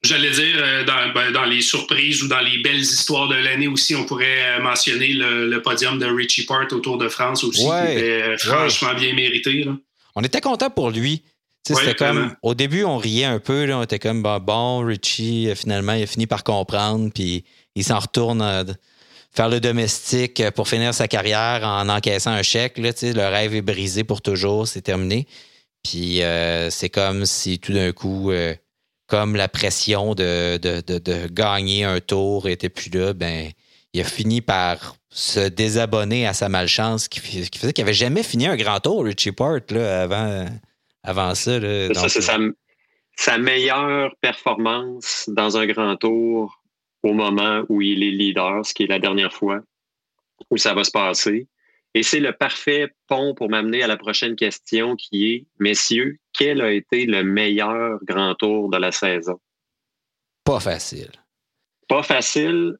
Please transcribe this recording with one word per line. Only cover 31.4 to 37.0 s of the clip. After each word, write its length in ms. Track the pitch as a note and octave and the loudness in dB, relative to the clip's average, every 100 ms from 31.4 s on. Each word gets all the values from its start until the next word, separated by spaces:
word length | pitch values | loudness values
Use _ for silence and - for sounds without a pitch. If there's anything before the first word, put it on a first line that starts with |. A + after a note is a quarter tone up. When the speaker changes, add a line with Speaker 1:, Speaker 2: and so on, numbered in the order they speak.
| G#2+ G2+ G2 G2+ | 0 0 0 0
Speaker 2:
un 160 | G2+ F#2 | 0 -2
tour 480 | - G2 G2 G2+ F#2+ | 0 0 2 0 -2
était 220 | F2 F#2 | -2 -4
plus 200 | - - | -6 -4
là, 200 | F2+ F#2+ | -2 0
ben, 360 | F#2 E2+ E2 D#2+ - _ _ _ | -2 -4 -4 -8 -12 _ _ _
il 80 | F2 | -6
a 40 | E2 | -4
fini 360 | - G#2+ A#2 | 0 2 2
par 540 | A2+ F#2+ F2+ E2 - - _ | 2 2 2 -2 -8 -18 _
se 320 | - - G#2+ | -6 -2 0
désabonner 840 | G2 F2+ A2 A2 A2+ G#2+ G#2 A#2+ A2+ | 0 2 0 2 2 0 0 0 0
à 80 | |
sa 160 | F#2+ G2+ | 0 0
malchance 580 | F#2 F2+ - A2+ A2+ | 0 2 0 0 -2